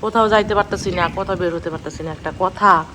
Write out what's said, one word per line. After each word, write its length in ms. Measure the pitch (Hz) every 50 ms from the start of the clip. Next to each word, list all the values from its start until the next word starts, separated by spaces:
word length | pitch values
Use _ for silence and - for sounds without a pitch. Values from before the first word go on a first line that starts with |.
কোথাও 280 | - 214 220 226 220 214
যাইতে 260 | 208 214 208 202 214
পারতেছি 360 | 202 202 - - 190 - 196
না, 180 | 180 180 175 165 165
কোথাও 200 | 185 196 190 196
বের 180 | 180 180 175 165
হতে 160 | 170 160 170
পারতেছি 320 | 160 160 - 165 156 - 160
না, 80 | 160
একটা 220 | 156 156 - 160 151 -
কথা 460 | 185 185 185 - 202 202 185 165 156 - -